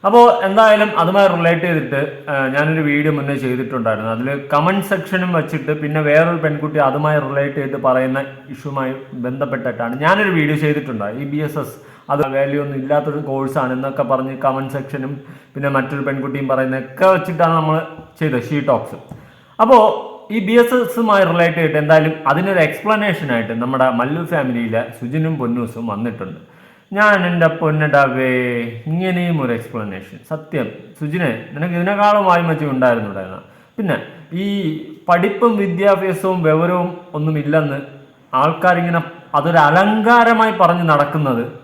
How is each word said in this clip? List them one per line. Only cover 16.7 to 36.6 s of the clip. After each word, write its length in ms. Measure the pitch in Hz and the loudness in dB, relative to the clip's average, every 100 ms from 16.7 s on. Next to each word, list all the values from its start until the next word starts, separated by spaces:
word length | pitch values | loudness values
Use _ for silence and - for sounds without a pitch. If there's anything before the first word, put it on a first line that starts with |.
| 131 - - 190 | -4 -8 0 4
വെച്ചിട്ടാണ് 480 | 185 185 160 165 | 4 0 0 2
നമ്മൾ 280 | 165 156 160 160 - - - | 2 2 0 -2 -14 -20 -4
ചെയ്ത 220 | 156 127 - | -2 -2 -2
ഷീ 100 | 147 | -4
ടോക്സ്. 360 | 143 - - - - - - - _ - | 0 0 -2 -16 -18 -20 -20 -20 _ -2
അപ്പോ 160 | 226 247 - - - - - | 6 6 6 2 -8 -16 -6
ഈ 80 | 220 | -4
ബി 140 | 190 | 2
എസ് 200 | 233 240 | 4 4
എസുമായി 500 | 254 240 240 220 196 | 2 0 -2 2 4
റിലേറ്റ് 320 | 180 170 170 160 | 4 4 2 2
ചെയ്തിട്ട് 220 | 160 151 | 0 0
എന്തായാലും 360 | 147 156 156 156 143 | 4 4 4 -2 0
അതിനൊരു 320 | 147 185 185 | 0 2 2
എക്സ്പ്ലനേഷൻ 720 | 156 - 208 214 208 170 143 | 0 0 -2 0 0 -2 -2
ആയിട്ട് 220 | 117 107 117 | -2 -2 -4
നമ്മുടെ 280 | 123 131 131 | -2 2 2
മല്ലു 360 | 120 127 160 165 | 2 -2 -2 -2
ഫാമിലിയിലെ 600 | 165 131 120 117 110 120 123 | -2 -2 -2 -2 -2 -4 -8
സുജിനും 340 | 120 151 160 156 | -6 -2 -2 -2
പൊന്നൂസും 520 | 120 120 113 117 117 | -2 -4 -6 -8 -8
വന്നിട്ടുണ്ട്. 680 | 101 120 110 92 - - - - _ _ | -6 -6 -6 -12 -12 -18 -20 -20 _ _
ഞാൻ 320 | 196 208 202 175 | 2 4 4 2
എൻ്റെ 220 | 175 165 | 2 2
പൊന്നടാവേ, 1120 | 160 160 151 151 143 135 127 131 127 123 120 117 113 156 | 2 0 2 4 4 4 2 0 2 0 -2 -6 -8 -6
ഇങ്ങനെയും 540 | 165 185 180 175 165 | -4 -2 -2 0 -2
ഒരു 120 | 127 | -2
എക്സ്പ്ലനേഷൻ. 680 | 117 - 117 104 95 - - - | -4 -6 -8 -8 -10 -14 -20 -10
സത്യം 420 | 156 156 156 107 - - - | -10 -6 -6 -6 -10 -20 -10
സുജിനെ, 460 | 151 170 160 110 - | -6 -2 -2 -4 -10
നിനക്ക് 220 | 143 175 | -8 -4
ഇതിനേക്കാളും 520 | 175 180 202 208 208 190 | -2 -2 2 4 4 4
വായ്മച്ചും 460 | 175 165 156 147 | 2 2 -2 -2
ഉണ്ടായിരുന്നു 380 | 131 127 117 104 | 2 2 2 -2
ഉണ്ടായിരുന്ന. 300 | 98 92 92 - - _ - | -8 -10 -12 -18 -20 _ -6
പിന്നെ 240 | 196 120 - - - | -2 -2 -6 -18 -10
ഈ 140 | 170 202 202 170 156 - - - | -6 -4 -2 -4 -6 -12 -14 0
പഠിപ്പും 480 | 175 190 196 240 208 | 2 2 2 2 2
വിദ്യാഭ്യാസവും 840 | 196 170 202 190 190 175 190 185 | -2 2 2 2 0 -2 -2 0
വിവരവും 540 | 156 156 | 2 2